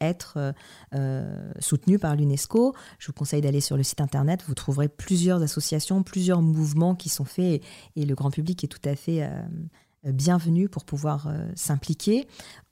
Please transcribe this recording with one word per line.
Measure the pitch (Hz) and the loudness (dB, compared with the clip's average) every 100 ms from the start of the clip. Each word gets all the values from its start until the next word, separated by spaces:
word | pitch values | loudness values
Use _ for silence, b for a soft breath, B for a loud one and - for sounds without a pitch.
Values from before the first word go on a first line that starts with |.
être, | 160 175 - 151 | -2 -2 -6 -6
euh, | 139 139 B B B 139 | -4 -6 B B B -4
euh, | 135 131 50 50 50 - | -2 -2 -6 -8 -10 -8
soutenues | - 147 - 202 | -2 0 4 2
par | 156 147 | 2 2
l'unesco. | 147 139 - 226 254 B B B | 2 0 0 2 2 B B B
Je | - | -14
vous | |
conseille | - 143 147 | -8 -2 0
d'aller | 147 143 | 2 0
sur | - 139 | 0 0
le | |
site | 135 - | 0 -2
internet. | 143 139 139 180 - | -2 2 2 0 -2
Vous | 131 | -4
trouverez | - 139 147 | -2 0 0
plusieurs | - - 180 175 180 | -2 0 2 4 2
associations, | 151 156 - 151 - 190 | 0 -2 -2 -2 0 0
plusieurs | 180 190 180 180 | 0 0 2 4
mouvements | 160 156 151 147 175 180 | 4 4 2 2 2 2
qui | 160 | -2
sont | - 135 | -4 -4
faits | - 180 147 B B B 160 | 0 0 0 B B B -4
et, | |
et | 143 | -2
le | 135 | 0
grand | 139 | 0
public | 147 156 180 | 0 -2 -2
est | 147 | -6
tout | - 143 | -6 -4
à | 139 | -4
fait, | - 165 | -2 -2
euh, | 147 - 170 165 160 b b _ 143 | -2 -6 -8 -8 -10 b b _ -4
bienvenu | 135 151 180 165 170 196 | 0 4 4 4 2 2
pour | - | -2
pouvoir, | - 143 151 147 151 | -8 -4 -2 -2 -4
euh, | 151 165 180 | -6 -6 -6
s'impliquer. | - 143 - 156 202 233 277 B B B _ | -2 -2 -2 -2 2 2 0 B B B _